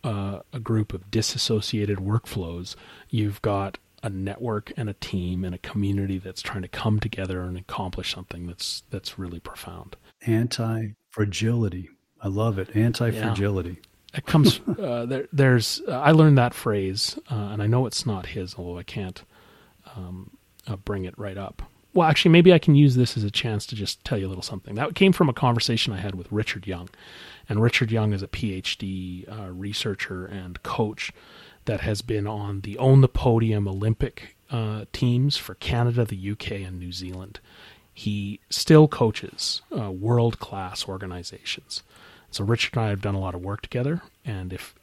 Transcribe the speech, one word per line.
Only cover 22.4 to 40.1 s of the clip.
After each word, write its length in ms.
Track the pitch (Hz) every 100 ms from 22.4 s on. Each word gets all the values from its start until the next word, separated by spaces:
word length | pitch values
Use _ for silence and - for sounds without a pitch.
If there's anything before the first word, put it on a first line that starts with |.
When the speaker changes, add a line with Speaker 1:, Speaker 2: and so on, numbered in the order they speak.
| 175
Speaker 1:
I 60 | 170
can 160 | - 143
use 200 | 143 123
this 220 | 123 -
as 60 |
a 80 | 104
chance 340 | - 120 104 -
to 80 | 107
just 280 | 98 -
tell 140 | - 110
you 80 | 95
a 20 |
little 140 | 92
something. 320 | - 95 - 101
That 180 | 151
came 180 | 180 196
from 180 | 180 156
a 40 |
conversation 600 | - 127 117 - 113 -
I 40 | 95
had 160 | 101
with 180 | 95 85
Richard 360 | 104 107 104 92
Young. 220 | 87 87 - - - - - -
And 120 | 104
Richard 300 | 117 - 117
Young 220 | 113 107
is 80 | 98
a 60 | 98
P 260 | - 110
H 240 | 95 - -
D, 480 | 98 95 90 90 -
uh, 240 | 110 95
researcher 720 | 90 101 104 117 98 - 92 95
and 360 | 98 90 90
coach 500 | - - 107 - - - - - - _ -
that 160 | 104
has 200 | 110 104
been 260 | - 107 104
on 340 | 104 101 98
the 160 | 101 107
Own 240 | 131 135
the 60 | 131
Podium 600 | - 131 117 113 104 101
Olympic, 680 | 95 107 110 131 - - _ _
uh, 340 | 120 110 107 104
teams 440 | - 127 123 139 139
for 180 | - 95
Canada, 500 | - 120 120 120 110
the 100 | 98
U 180 | 98 104
K, 260 | - 98
and 140 | 95 92
New 120 | 90
Zealand. 480 | 87 92 92 92 - - - - - _
He 480 | - - 104 98 104 _
still 380 | - - 156 151
coaches, 760 | - 117 - - - - - - 311
uh, 140 | 104
world-class 960 | 92 107